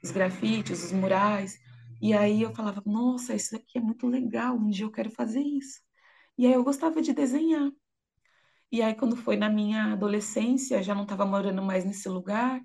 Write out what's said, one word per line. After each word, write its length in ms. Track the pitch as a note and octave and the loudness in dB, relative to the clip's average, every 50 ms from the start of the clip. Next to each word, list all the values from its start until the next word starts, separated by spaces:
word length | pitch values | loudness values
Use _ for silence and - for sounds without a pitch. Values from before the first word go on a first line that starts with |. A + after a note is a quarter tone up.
| - | -10
Os 80 | - | -4
grafites, 720 | - G3 F#3 F#3 F#3 - - A3 A3 A3 G3+ - F3+ E3 F3 | 0 0 0 0 0 -2 0 0 0 0 -2 -4 -6 -6 -4
os 80 | E3+ | -2
murais. 640 | F#3 F#3+ F#3 F#3+ F#3+ F#3+ G3+ G#3 G#3 G3 G3 F#3+ - - _ - - - - - - - | 0 0 2 2 4 4 4 2 2 0 -4 -6 -10 -16 _ -20 -20 -20 -20 -20 -10 -2
E 120 | G#3+ G#3+ G#3+ | 2 4 4
aí 280 | G#3 G#3 G#3 G#3+ G#3+ A3+ | 6 4 4 4 2 0
eu 100 | A3+ - | -2 -4
falava, 260 | - A3 G#3 G3 G3+ - | -4 -6 -4 -6 -4 -4
"Nossa, 500 | G#3 G#3 A3+ B3 B3+ B3+ B3 - - A3 | -2 0 2 2 2 0 0 -4 -4 -4
isso 200 | G3+ - - A3 | -4 -4 -6 -8
aqui 220 | A3 _ _ _ | -10 _ _ _
é 40 | B3 | -2
muito 260 | A3+ A3 A3+ - - | -2 -2 -2 -2 -2
legal, 480 | A#3+ B3 C4 B3+ G3+ G#3 A3+ A#3 B3+ B3+ | 0 0 0 -2 -2 -2 -2 -2 0 0
um 120 | A3+ G#3+ G#3 | 0 0 0
dia 160 | G3+ F#3+ A3 | 0 -2 -4
eu 60 | A3 | -6
quero 200 | - A3 G#3 G#3+ | -4 -6 -6 -6
fazer 300 | - - A#3+ A3 A3 C4+ | -4 -6 -6 -2 -2 -2
isso." 400 | D4 D4 D4 C4+ - - - - _ _ _ _ _ _ _ _ _ _ _ | -2 -2 -2 -4 -6 -8 -18 -20 _ _ _ _ _ _ _ _ _ _ _
E 100 | - B3 | 4 6
aí 60 | B3 B3+ | 6 6
eu 100 | B3+ B3 | 6 4
gostava 380 | C#4 C#4 - E4 D#4+ D#4+ D#4+ | 2 0 0 0 0 0 0
de 120 | - - - | 0 0 2
desenhar. 580 | D4+ C#4+ B3 B3+ D4+ D#4+ E4 D#4 D4 C#4+ C#4 - _ _ _ _ _ _ _ _ _ _ _ _ _ _ _ _ _ _ _ | 0 0 0 2 0 2 2 2 2 0 -2 -2 _ _ _ _ _ _ _ _ _ _ _ _ _ _ _ _ _ _ _
E 100 | - A3+ | 0 0
aí 140 | A3 A3 G#3+ | 2 2 0
quando 200 | - C4+ A3+ A#3+ | 0 0 0 0
foi 200 | - - - G#3+ | -2 0 0 0
na 120 | G#3 G#3 G#3+ | 2 2 2
minha 440 | G#3+ G#3+ G#3 G#3 G#3+ A3 G#3+ G#3+ G#3+ | 2 2 2 0 0 0 0 0 0
adolescência, 880 | F#3+ G#3 G3+ G3+ G#3+ G#3 - - A3 A3 A#3+ C4 C4 - - B3 G3+ F#3+ | 0 0 0 0 0 -2 -2 -2 0 2 2 2 0 0 0 -2 -2 0
já 120 | G3 G3+ | 0 -2
não 100 | G3+ G3+ | -2 -2
tava 200 | G3+ G3+ F#3+ G3+ | -4 -2 -2 0
morando 360 | G3 G3 G3 F#3+ G3 F#3+ F#3+ | 0 0 0 0 0 -2 -2
mais 240 | G3 F#3+ F#3+ F#3 F3+ | -2 0 0 0 -2
nesse 220 | G3 G3 - - F#3+ | -2 -6 -6 -6 -6
lugar 520 | F#3 F3+ F3+ F#3+ G3+ A3 B3 B3+ C4 B3+ | -6 -6 -4 -4 -2 0 0 0 -2 -4